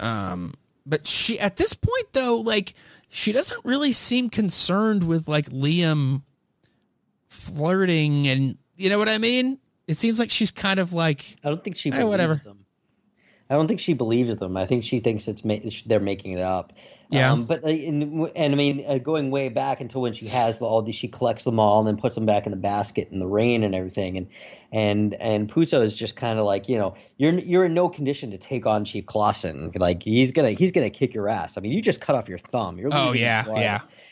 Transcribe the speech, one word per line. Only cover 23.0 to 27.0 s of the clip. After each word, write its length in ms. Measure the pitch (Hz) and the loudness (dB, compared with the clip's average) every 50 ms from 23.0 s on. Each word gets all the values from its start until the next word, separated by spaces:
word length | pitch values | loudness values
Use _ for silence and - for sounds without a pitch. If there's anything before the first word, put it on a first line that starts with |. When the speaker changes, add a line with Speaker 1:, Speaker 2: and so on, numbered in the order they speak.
| - - - | -6 -4 -6
Speaker 2:
in 60 | 95 | -6
the 80 | 92 92 | -4 0
rain 360 | 101 104 117 120 120 113 110 | 2 2 4 4 2 2 2
and 100 | 101 95 | 0 0
everything. 440 | 92 92 92 92 104 98 92 90 95 | -2 -4 -4 -4 -4 -4 -4 -4 -6
And, 100 | 90 92 - - - - - - - _ - | -8 -10 -12 -20 -20 -20 -20 -20 -20 _ -2
and, 400 | 110 107 104 104 104 104 104 104 | 0 0 2 2 2 2 0 -2
and 360 | - - 113 107 104 107 107 | -2 -2 -2 0 0 -2 -2
Puzo 320 | - 160 165 156 - 139 | 2 0 2 4 4 2
is 140 | 117 107 101 | 2 2 0
just 220 | - 117 104 - - | -4 -8 -8 -8 -6
kinda 260 | - 117 110 110 107 | -4 -2 0 0 2
like, 240 | 101 98 101 101 - | 2 0 0 0 -2
you 100 | 127 110 | -2 0
know, 180 | 101 92 - - | 0 -2 -4 -8